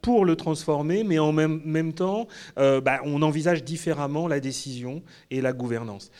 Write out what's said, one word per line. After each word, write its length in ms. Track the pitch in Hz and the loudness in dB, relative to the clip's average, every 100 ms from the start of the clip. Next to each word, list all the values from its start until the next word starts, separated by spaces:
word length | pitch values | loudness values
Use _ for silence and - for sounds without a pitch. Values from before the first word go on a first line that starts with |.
pour 240 | - 240 | 4 4
le 120 | 185 165 | 6 2
transformer, 640 | 165 156 - 147 147 190 | 0 -4 0 0 2 0
mais 140 | 220 160 | 2 2
en 140 | 151 | 4
même, 280 | 156 156 156 | 4 2 0
même 280 | 156 156 160 | -2 -2 -2
temps, 360 | 156 180 208 233 - - - | -2 -2 -2 -6 -12 -14 2
euh, 220 | 135 135 | 4 4
bah, 200 | 131 131 | 2 -2
on 180 | 139 143 | -2 0
envisage 420 | 156 151 160 170 | 2 2 0 0
différemment 640 | 127 160 - 147 143 147 170 | -2 -6 -4 -2 -2 -2 -2
la 100 | 143 | -2
décision 640 | 131 127 143 123 123 147 - - _ | -2 -8 -10 -8 -8 -10 -12 -20 _
et 80 | 131 | -2
la 120 | 131 | -2
gouvernance. 600 | 127 123 117 117 101 - - | -2 -4 -4 -6 -12 -16 -20